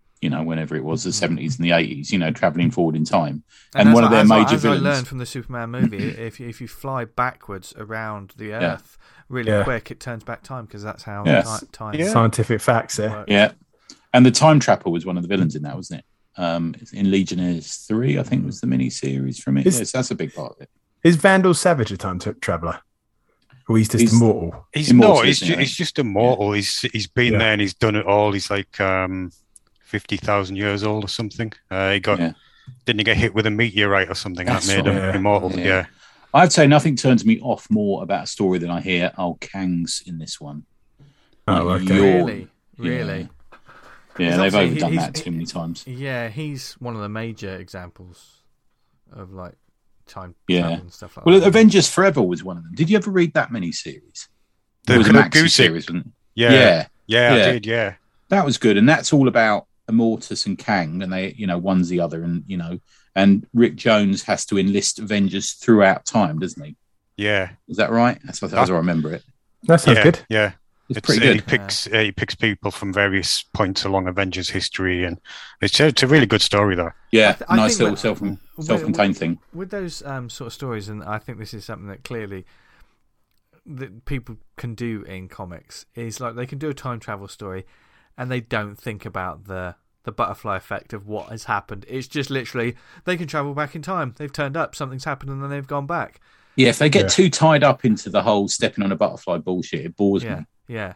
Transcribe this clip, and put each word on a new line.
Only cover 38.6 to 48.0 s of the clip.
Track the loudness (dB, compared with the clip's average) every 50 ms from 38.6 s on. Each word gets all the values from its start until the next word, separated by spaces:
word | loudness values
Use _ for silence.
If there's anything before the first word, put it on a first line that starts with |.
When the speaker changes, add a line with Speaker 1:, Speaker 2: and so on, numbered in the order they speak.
| -2 -4
Speaker 1:
I | -6 -4
hear, | -4 -2 -2 0 -2 -2 -4
"Oh, | -4 -6 -6 -6 -8
Kang's | -12 -12 -8 -6 -4 -4 -2 -4 -4 -6 -8 -10 -10
in | -12 -14
this | -12 -12 -12 -14 -14
one." | -14 -14 -14 -16 -16 _ _ _ _ _ _ _ _ _ _ _ _ _ _ _ _
Speaker 3:
Oh, | 0 0 0 2
Speaker 1:
Like, | 0 0 0
Speaker 3:
okay. | 0 2 4
Speaker 1:
you're | 6 6 6 6 4 2
Speaker 2:
Really? | 0 -4 -8 -12 -16 _ _ _ _ _ -8
Speaker 1:
Yeah. | -6 -6
Speaker 2:
Really? | -4 -4 -6 -6 -8 -8 -10 -12 -16 -20 -20 -20 -20 -20 _ -20 -20 -20 -20 -20 -20 -20 _ _ -6 -2
Speaker 1:
Yeah, | 0 2
Speaker 2:
'Cause | 2 2
Speaker 1:
they've | 2 4 4
Speaker 2:
obviously | 4
he, | 2 2 2 0 -2
Speaker 1:
overdone | 0
Speaker 2:
he's, | 0 -2
Speaker 1:
that | -2 -4 -6
too | -8 -8 -8
many | -6 -6 -8
times. | -8 -8 -10 -10 -10 -10 -12 -14
Speaker 2:
yeah, | -16 -14 -12 -10 -8 -8 -6 -8 -8
he's | -8 -10 -10 -10 -10 -12 -14 -16 -16
one | -14 -12 -10 -10
of | -10
the | -10 -8
major | -8 -8 -8 -10 -10 -12 -12 -12 -12
examples | -12 -14 -16 -16 -16 -16 -18 -20 -20